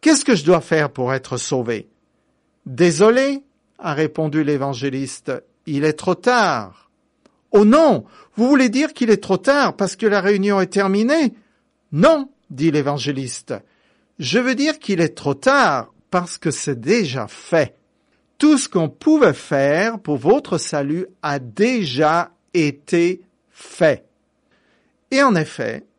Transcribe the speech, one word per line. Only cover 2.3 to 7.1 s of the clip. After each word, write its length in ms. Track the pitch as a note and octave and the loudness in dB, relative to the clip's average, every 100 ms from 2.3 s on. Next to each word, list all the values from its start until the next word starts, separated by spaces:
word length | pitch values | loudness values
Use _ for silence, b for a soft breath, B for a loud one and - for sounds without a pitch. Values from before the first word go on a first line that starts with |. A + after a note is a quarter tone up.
| _ _ _ - | _ _ _ -18
Désolé, » 800 | B2 F3 D3+ G#3 A#3+ C4+ C#4 _ _ _ _ | 0 0 4 4 4 0 -2 _ _ _ _
a 140 | - | -8
répondu 500 | D3 D#3 D3+ D#3 D3 | -2 -2 -2 -4 -2
l'évangéliste, « 880 | D3 D3 C#3 B2+ C#3 C3 C3+ - - B2+ _ _ - | -2 -2 -4 -6 -6 -6 -8 -12 -10 -10 _ _ -8
il 200 | C#3 D#3 | -2 -2
est 80 | |
trop 220 | D#3 - F3 | -2 -4 -2
tard. » « 760 | - B3 G3 C3+ G2 F2+ _ _ _ | 0 0 0 -2 -6 -18 _ _ _